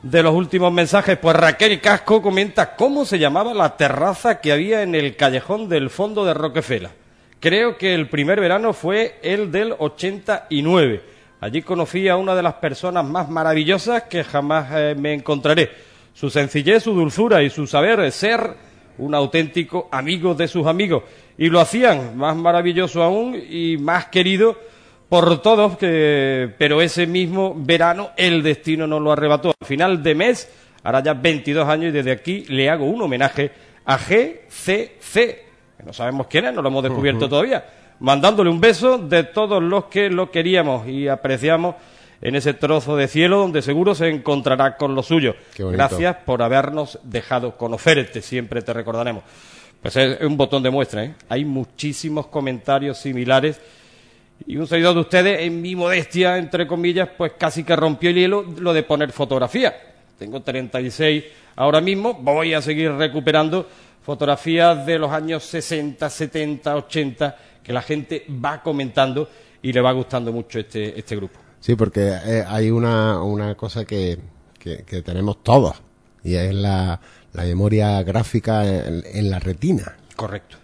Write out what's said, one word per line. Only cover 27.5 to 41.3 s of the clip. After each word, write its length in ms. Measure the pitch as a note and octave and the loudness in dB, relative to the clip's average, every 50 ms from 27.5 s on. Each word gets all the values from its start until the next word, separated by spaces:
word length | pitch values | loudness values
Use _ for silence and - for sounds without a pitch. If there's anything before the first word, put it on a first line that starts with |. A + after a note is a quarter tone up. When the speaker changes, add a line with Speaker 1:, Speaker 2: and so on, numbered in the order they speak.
| - | -4
Speaker 1:
verano 540 | D#3+ C#3 B2+ E3+ E3 E3 E3+ E3+ F#3+ G3+ - - | -4 0 2 4 4 4 2 2 0 -4 -10 -2
el 260 | - F3+ F3+ E3+ E3 | 0 2 2 2 2
destino 460 | D3 D#3 D3 - - D#3+ D#3+ D#3 D#3+ D#3 | 2 2 0 0 -2 -2 -2 -2 0 -2
nos 120 | D3+ D3+ | -2 0
lo 120 | D3+ D3+ | 2 2
arrebató. 400 | D3+ D3 D3 D3+ D3+ C#3 B2+ F3 D3+ _ | 2 2 2 2 2 2 2 -2 -2 _
A 40 | - | -4
final 380 | - C#3 C#3 E3+ F#3+ F#3+ E3 | -6 0 0 2 2 2 0
de 120 | C#3 C#3+ D3+ | 2 0 2
mes, 320 | D3+ F#3+ A#3 A#3+ - - - - - _ _ _ _ | 4 2 2 0 0 -4 -16 -20 -20 _ _ _ _
hará 180 | _ - A#2+ C3+ | _ 0 0 2
ya 140 | C3+ D#3 D3+ | 2 0 -2
veintidós 540 | B2+ C3 E3 D#3 C#3+ A2 C#3+ C#3+ D#3+ D3+ C#3+ | 2 0 0 0 0 -2 -2 0 0 2 0
años, 220 | D#3 D#3 E3 E3+ | 0 0 0 -2
y 20 | |
desde 180 | D3 D3 C3 B2+ | -2 0 0 0
aquí 340 | C3 A#2+ - E3 F#3 G3+ - - | -2 -2 -4 -8 -8 -8 -6 -4
le 200 | C3+ C3 C3+ C#3 | -2 0 2 2
hago 180 | E3 D#3+ C#3 | 2 0 0
un 160 | C#3+ G#3 A#3+ | -2 -2 -2
homenaje 500 | G#3+ D3+ B2+ B2 C#3 C3+ - D3 C#3+ C#3+ - - - - _ _ _ | -2 -2 0 0 0 0 0 -2 -4 -4 -6 -14 -20 -20 _ _ _
a 140 | - C3+ B2+ | -2 -2 -2
G 420 | - - F#3 A3 B3+ D#4+ E4 - - _ | 0 2 2 2 2 0 -4 -14 -20 _
C 480 | - - - F#3 F#3+ G#3 A#3 - - - | -20 -10 -4 -2 -2 -2 -4 -8 -12 -20
C, 460 | - - - G3+ A#3+ A3+ - - - _ _ _ _ _ _ | -20 -4 0 0 0 0 -2 -12 -20 _ _ _ _ _ _
que 80 | _ - | _ -20
no 80 | E2 | -18
sabemos 340 | G#2 - A#2 B2 C3 C3+ B2+ - | -10 -6 -4 -4 -2 -4 -6 0
quién 180 | - D#3 A3 | 0 0 0
es, 80 | B3+ B3 | 0 -4
no 60 | G3 | -2
lo 100 | C#3+ C3+ | -4 -2
hemos 120 | C3+ C3+ | -2 0
descubierto 440 | C3 C3 B2 B2 C3+ C#3+ B2+ A2 D3 | -2 -2 -2 0 0 0 0 0 -2
Speaker 2:
Ujú. 20 | C3 | 0
Speaker 1:
todavía, 360 | C#3+ C#3+ F#3+ C4 C4 F#3+ - - - _ _ _ _ _ | 2 0 2 2 -2 -4 -4 -10 -20 _ _ _ _ _
mandándole 500 | B2 C3 C#3 C#3 D3 G3 A3 G#3 F#3+ E3+ | 0 2 2 4 4 4 4 4 2 2
un 100 | E3 E3 | 4 6
beso 380 | F#3 A#3 G3+ D#3+ G#3+ B3+ B3+ B3 | 4 4 4 4 2 2 2 2
de 240 | F3+ D3 E3+ E3+ | 0 2 2 2
todos 400 | E3 - - G#3+ G#3+ G3+ G#3 F#3+ | 2 2 -2 -2 0 0 0 0
los 220 | E3+ E3+ G3 G3+ - | 2 2 0 0 -2
que 260 | - - G3 G3+ G3 | -2 -2 0 0 0
lo 220 | F3+ F3 F#3 - | 0 -2 -2 -2
queríamos 560 | - E3+ E3 F3+ F#3 F3+ E3 D3 C3 A#2+ A2 B2 | -2 -2 0 2 2 2 2 2 -2 -2 -4 -6
y 180 | C3 C#3 C#3+ | -6 -4 -2
apreciamos 720 | C#3 C3+ C3+ - C3+ | -2 -2 -2 -2 -2